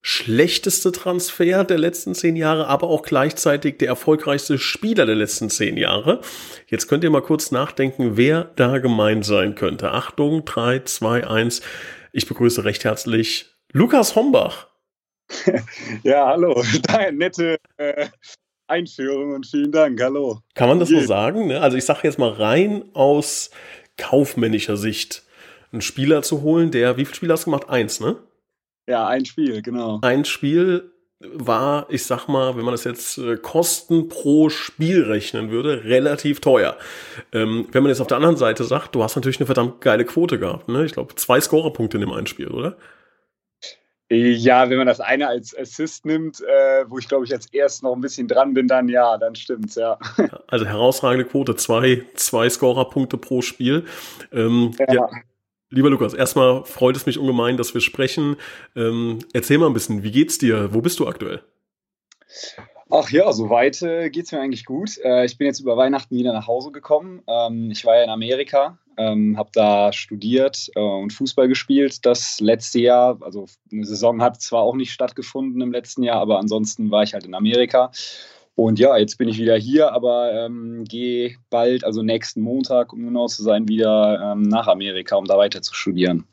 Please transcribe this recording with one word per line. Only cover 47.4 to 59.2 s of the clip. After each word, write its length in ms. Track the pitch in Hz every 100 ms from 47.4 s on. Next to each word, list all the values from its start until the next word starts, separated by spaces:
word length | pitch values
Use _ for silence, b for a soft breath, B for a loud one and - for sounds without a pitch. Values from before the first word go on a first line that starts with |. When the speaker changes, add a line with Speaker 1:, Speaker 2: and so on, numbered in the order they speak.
| -
Speaker 2:
erst 320 | 139 139 -
noch 120 | 131
ein 80 | 127
bisschen 260 | 131 - 117
dran 240 | 123 139
bin, 160 | 131 127
dann 220 | 131 123
ja, 260 | 123 120 110
dann 180 | 113
stimmt's, 400 | 113 - 120 107
ja. 240 | - 113 113 -
<laughs> 100 | -
Speaker 1:
Ja, 220 | 185 - -
also 180 | 120 104
herausragende 580 | 104 123 131 131 127
Quote, 320 | 123 139 131 110
zwei, 480 | - 113 131 123 123
zwei 380 | - - 120 117
Scorerpunkte 680 | 120 131 123 - 143 127 123
pro 240 | - 127
Spiel. 460 | 120 - 123 151 165 B B B B
Ähm, 420 | 120 113 120 120 -
Speaker 2:
Ja. 140 | 131
Speaker 1:
ja, 160 | 127 120 - _ _ _ _ _
lieber 180 | 135 143
Lukas, 240 | 139 110
erstmal 500 | - 127 - 127 127 -
freut 300 | - 127 135
es 100 | 147
mich 120 | 127
ungemein, 380 | 139 123 117 127
dass 160 | 120
wir 80 | 123
sprechen. 560 | - - 131 - 147 143 B B B -
Ähm, 440 | 113 117 117 113